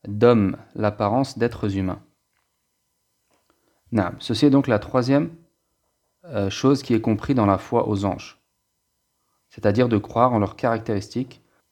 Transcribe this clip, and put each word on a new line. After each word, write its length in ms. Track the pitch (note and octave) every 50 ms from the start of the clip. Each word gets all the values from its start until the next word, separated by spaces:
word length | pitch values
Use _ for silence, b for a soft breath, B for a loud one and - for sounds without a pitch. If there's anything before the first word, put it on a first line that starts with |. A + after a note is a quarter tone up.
| -
d'hommes, 500 | G2+ G2+ G#2 A#2+ A#2+ A#2+ A2 G2 F#2 - - - _ -
l'apparence 600 | - G#2+ G#2 G#2 - G#2+ G2+ A2+ C3 C3+ C3+ -
d'êtres 400 | A2 A#2 A#2+ - - A2+ G2+ G2
humains. 240 | G2 F#2+ F#2 F2+ - - _ _ _ _ _ _ _ _ _ _ _ _ _ _ _ _ _ _ _ _ _ _ _ _ _ _ _ _ _ _ _ _ _ _ _ _ - A#2+
Naam. 220 | G#2+ F2+ E2+ - -
Ceci 280 | - - A2+ - D3
est 20 | D3
donc 180 | C3+ C#3 C3+
la 120 | C3 A2+ G2+
troisième, 500 | - - - B2+ A#2+ C3 C#3 C#3+ E3 E3 - - _ _ _ _ _ _ _ _ _ _ _ _ _ _ _ _ -
euh, 240 | E3+ C3+ G#2 G2 F#2+
chose 340 | - - - C3 C#3+ C3+ -
qui 100 | - A#2
est 60 | A2
comprise 360 | A2 A2+ A2 G#2 - - C3+
dans 100 | B2 G#2
la 120 | G2+ G2
foi 300 | F#2+ - - B2 A#2 -
aux 180 | - G#2+ G2 G2+
anges, 360 | G2 F2+ - - - - _ _ _ _ _ _ _ _ _ _ _ _ _ _ _ _ _ _ _ _ _ _ _
c'est-à-dire 380 | - - A2 G#2 G2+ A#2+ B2+
de 100 | A#2 A2+
croire 360 | G2+ - - - A2+ B2 B2+ B2
en 60 | G#2+
leurs 160 | G2+ F#2 -
caractéristiques 840 | - - A#2+ A2+ G#2+ A2 - G#2+ G2 - - - A#2+ - - - _ _ _ _ _ _ _